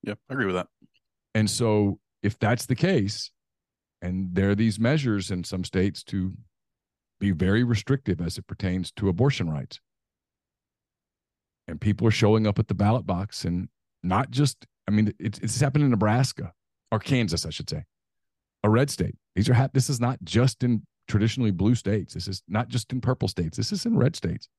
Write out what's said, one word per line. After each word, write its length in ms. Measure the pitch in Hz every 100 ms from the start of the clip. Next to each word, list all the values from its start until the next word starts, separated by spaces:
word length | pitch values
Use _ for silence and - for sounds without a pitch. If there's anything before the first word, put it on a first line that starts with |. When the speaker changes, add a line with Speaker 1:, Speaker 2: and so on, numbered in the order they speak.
Speaker 1:
Yeah, 120 | - 104 _
I 40 |
agree 120 | 135 101
with 100 | 90
that. 120 | - _ _ _ _ _ _ 110
Speaker 2:
And 140 | 107
so 500 | - 120 107 101 92 _ _
if 140 | 104 -
that's 260 | 107 123 -
the 100 | -
case, 560 | 180 180 98 - - _ _ _ _ _ _ _
and 320 | 90 92 95
there 160 | 90 98
are 60 | 104
these 240 | 113 104
measures 520 | 117 156 135 101 92
in 120 | 92
some 200 | 85 92
states 400 | 87 95 98 - -
to 280 | 101 92 - - _ _ _ _ _ _ _
be 120 | 101
very 320 | 82 92 107
restrictive 580 | 120 110 - 139 - 87
as 160 | 85 -
it 100 | -
pertains 440 | - 92 92 90
to 160 | - 98
abortion 400 | 90 135 139 85
rights, 300 | 73 - - _ _ _ _ _ _ _ _ _ _ _ _ _ _ _ _ _ _ -
and 120 | -
people 280 | 107 101 113
are 40 |
showing 360 | 107 104 110 107
up 120 | 101
at 80 | 104
the 60 |
ballot 320 | 95 101 120 92
box, 400 | 90 101 - 87
and 240 | 87 92 _ _ _
not 260 | 87 98 135
just, 360 | 123 143 - _ _ -
I 40 |
mean, 220 | 107 107 -
it's, 200 | 107 101
it's 200 | 110 -
happened 240 | 139 143
in 80 | 147
Nebraska, 600 | 113 107 120 135 - - _ _ _ _
or 80 | 107
Kansas, 460 | - 131 107 82 80
I 40 |
should 200 | - -
say, 140 | 78 - _ _ _ _ _ _ _
a 60 | 107
red 200 | 110 143
state. 260 | - 85 - _ 90
These 140 | 107
are 40 |
hap-, 200 | 117 -
this 160 | 135 -
is 100 | 127
not 200 | 123 131
just 400 | 90 117 127 -
in 220 | 123 113 - _ -
traditionally 440 | 107 110 123 113
blue 240 | 87 101 123
states. 380 | 95 107 -
This 140 | 90 87
is 160 | 92 -
not 200 | 104 120
just 240 | 120 -
in 80 | 127
purple 260 | 117 127 107
states. 300 | - 80 -
This 140 | 117
is 140 | 202 233
in 120 | 226
red 180 | 127 -
states. 340 | - - -